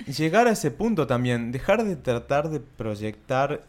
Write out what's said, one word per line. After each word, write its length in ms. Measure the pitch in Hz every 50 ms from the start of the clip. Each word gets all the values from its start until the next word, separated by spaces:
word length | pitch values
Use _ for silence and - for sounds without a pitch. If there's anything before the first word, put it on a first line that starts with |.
| 226
llegar 400 | - 135 151 156 160 170 220 240
a 60 | 240
ese 180 | 208 - - 143
punto 360 | - - 208 233 220 165 139
también, 460 | 127 127 120 123 123 120 120 117 117
dejar 320 | 127 127 - - 196 226 226
de 120 | 202 175
tratar 540 | 139 - 131 117 120 - - 139 147 156 160
de 100 | 156 139
proyectar 1000 | 120 - - - 113 110 107 101 107 107 101 - - - 135 131 139 139 147 - -